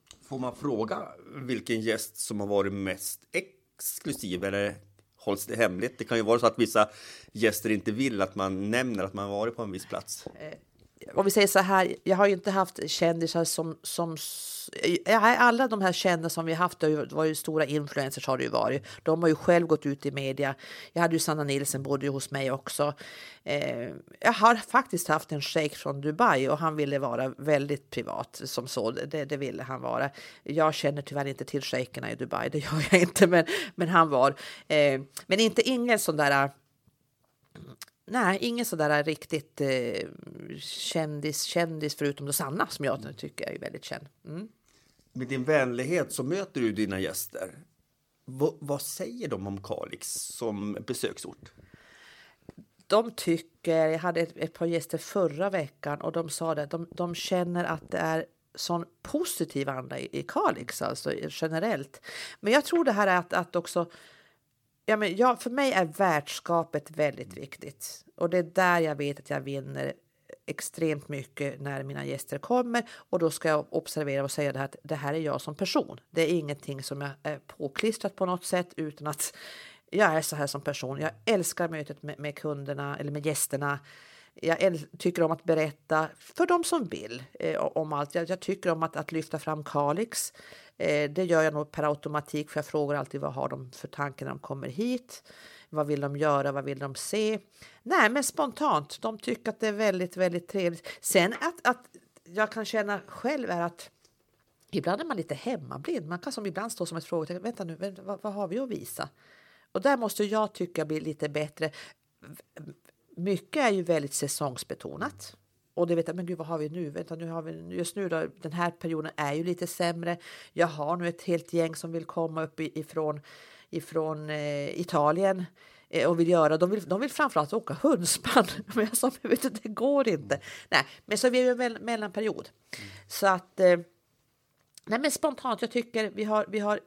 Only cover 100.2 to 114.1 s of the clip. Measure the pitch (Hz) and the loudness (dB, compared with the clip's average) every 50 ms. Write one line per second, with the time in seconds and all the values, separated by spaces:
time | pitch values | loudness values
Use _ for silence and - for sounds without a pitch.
100.2 | 185 180 170 175 175 - - 196 180 175 170 165 - - - - - - - 190 | 0 0 0 -2 -6 -4 -2 0 0 0 0 -2 -8 -14 -16 -8 -4 4 6 6
101.2 | 170 196 240 - 277 339 339 - - - 247 - - - - - _ _ _ - | 6 6 2 0 -2 -4 -4 0 0 0 0 0 -4 -14 -20 -20 _ _ _ -20
102.2 | _ - 175 208 214 214 214 220 214 208 - 220 202 208 202 196 - - - - | _ -8 -2 0 0 0 0 -4 -6 -2 0 0 0 0 -4 -6 -6 -10 -14 -6
103.2 | - 247 302 285 240 196 175 170 170 175 170 - - - - _ _ _ _ _ | -4 -2 -2 -2 -2 -2 -2 0 -2 -2 -4 -8 -16 -20 -20 _ _ _ _ _
104.2 | _ _ _ _ _ _ _ _ _ _ - 185 135 165 190 208 339 330 262 185 | _ _ _ _ _ _ _ _ _ _ -6 -2 0 0 -2 -2 -2 -4 -6 -6
105.2 | - - 143 135 - - 262 175 139 123 135 131 147 - 349 233 151 156 175 175 | -4 -6 -8 -6 -4 -4 -6 -6 -6 -10 -10 -8 -6 -4 -4 -4 -4 -6 -8 -8
106.2 | - 285 262 233 208 196 151 190 214 226 - - 180 - 165 165 160 - 180 165 | -8 -8 -8 -6 -8 -6 -6 -6 -6 -6 -6 -6 -6 -6 -6 -8 -6 -4 -4 -4
107.2 | 156 - 175 180 190 233 233 - 190 165 160 156 185 202 190 196 185 190 202 185 | -2 -4 -6 -6 -6 -8 -8 -6 -8 -10 -8 -8 -8 -8 -8 -10 -10 -10 -10 -8
108.2 | - 214 196 208 202 165 185 247 269 247 214 - - - - - - - - _ | -8 -8 -4 -4 -4 -4 -2 -4 -4 -4 -6 -8 -8 -10 -8 -8 -8 -8 -10 _
109.2 | _ - - - _ _ _ _ _ _ _ 190 185 277 277 247 233 208 - - | _ -20 -20 -20 _ _ _ _ _ _ _ 0 4 4 4 4 2 -2 0 0
110.2 | 214 202 214 220 214 208 - - 180 175 - 165 156 151 156 156 156 160 151 - | 0 2 2 2 0 0 -2 -4 -6 -4 -2 -4 -2 -2 -2 -2 -2 -4 -4 -4
111.2 | 156 147 143 151 151 147 - - 160 151 151 - - - - _ _ _ _ _ | -4 -2 -2 -2 -4 -4 -4 -4 -4 -4 -4 -8 -14 -20 -20 _ _ _ _ _
112.2 | - - 151 - - _ _ - 151 147 143 - _ - _ _ _ _ - 175 | -20 -20 -20 -20 -20 _ _ -18 -18 -18 -18 -20 _ -20 _ _ _ _ -8 -4
113.2 | 175 202 190 175 - - - 311 269 226 202 190 170 170 170 156 143 139 | 0 0 0 0 -2 -2 -2 2 4 4 4 2 2 2 2 2 2 0